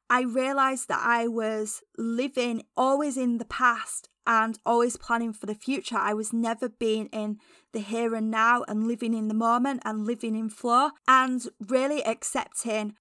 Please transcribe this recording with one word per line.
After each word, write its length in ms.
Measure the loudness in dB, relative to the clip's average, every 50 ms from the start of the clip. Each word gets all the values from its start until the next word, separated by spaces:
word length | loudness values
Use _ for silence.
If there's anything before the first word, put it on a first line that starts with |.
| _ 0
I 100 | 0 2
realized 680 | 2 2 0 0 0 0 2 2 2 2 2 0 -2 -4
that 120 | -2 0 2
I 260 | 2 2 2 2 0
was 540 | 0 -2 -2 -2 -2 -2 -4 -4 -6 -8 -12 _ _
living 680 | -6 -4 -2 0 0 -2 -2 0 0 0 0 -2 -4 -6 _ _
always 400 | 0 2 4 4 2 2 0 -2
in 220 | 0 0 0 0 0
the 80 | -2
past 640 | -6 -2 2 2 2 2 0 -2 -8 -8 -10 -10 _ _ _ _
and 320 | 2 2 2 2 2 -2 -2 0
always 320 | 2 4 4 4 2 0
planning 380 | -4 -4 -2 -2 -2 -2 -2 -6
for 100 | -6 -6
the 100 | -8 -8
future. 440 | -6 -4 -4 -4 -4 -4 -4 -4 -2
I 160 | 0 0 0
was 180 | -2 -2 -2 -2
never 380 | -2 0 0 -2 -2 -4 -6
being 360 | -4 -2 -2 0 0 0 -2 -4
in 300 | -6 -6 -6 -6 -6 -8 _ _ _ _ _ _ -8
the 60 | -8
here 340 | -6 -4 -4 -2 -2 -2 -2
and 160 | -2 -2 0
now 340 | 2 2 4 4 4 2 2 -2
and 200 | -2 -2 0 -2
living 240 | -2 -2 -2 -2 0
in 160 | 0 -2 -2
the 60 | 0
moment 480 | 2 2 4 4 2 2 0 -2 -2 -4
and 220 | -4 -4 -4 -4
living 280 | -4 -4 -4 -4 -4 -4
in 140 | -2 -4 -6
flow 420 | -6 -4 0 2 4 4 4 2 0 _ _
and 400 | 4 6 6 6 4 0 -4 -4 -8 -12 -14
really 420 | -4 0 2 2 2 2 0 -2 -2
accepting 880 | -2 -4 -4 -4 -6 -4 -4 -6 -6 -6 -6 -4 -2 -2 -2 -4 -6 -8 _